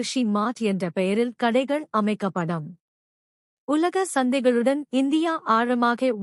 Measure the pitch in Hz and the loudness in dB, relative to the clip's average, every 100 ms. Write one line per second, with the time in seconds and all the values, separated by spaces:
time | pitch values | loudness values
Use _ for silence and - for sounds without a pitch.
0 | 240 262 226 208 226 226 214 190 180 196 | -2 -2 0 0 -2 -2 -2 -2 -2 -2
1 | 185 208 240 - 233 240 269 294 302 214 | 0 0 -2 -2 0 2 0 -2 -2 -2
2 | 208 208 196 185 170 170 151 180 _ _ | 0 0 -4 -4 -4 -4 -8 -14 _ _
3 | _ _ _ _ _ _ - 302 339 381 | _ _ _ _ _ _ -2 0 2 0
4 | 381 277 254 277 247 240 240 285 285 254 | -2 0 0 2 2 2 2 0 -2 0
5 | 277 311 330 320 - 226 240 247 240 240 | 2 2 0 -2 0 2 2 2 2 2
6 | 262 214 | 0 2